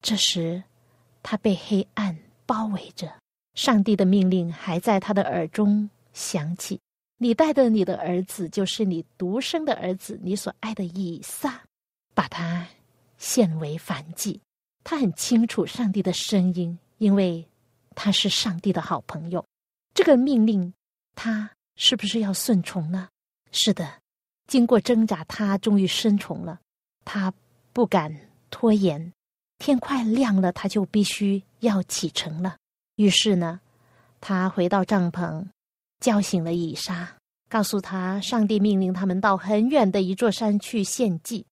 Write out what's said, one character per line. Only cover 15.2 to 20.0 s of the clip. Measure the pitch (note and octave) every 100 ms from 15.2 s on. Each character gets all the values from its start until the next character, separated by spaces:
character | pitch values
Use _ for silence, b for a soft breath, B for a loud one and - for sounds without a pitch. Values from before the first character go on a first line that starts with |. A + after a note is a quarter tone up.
| - A#3 A3+
楚 | - E3
上 | - A3+
帝 | G3+
的 | F#3
声 | F3+ - G#3 F3+
音， | F3 E3+ E3+ _ _
因 | G#3+ G3
为 | F#3 E3 E3 _ _ _ _
他 | - G3+
是 | F#3+ G3+
上 | - A3+ E3+
帝 | G3+
的 | F3
好 | - D#3+
朋 | - D#3+ E3
友。 | F3 - _ _ _ _
这 | -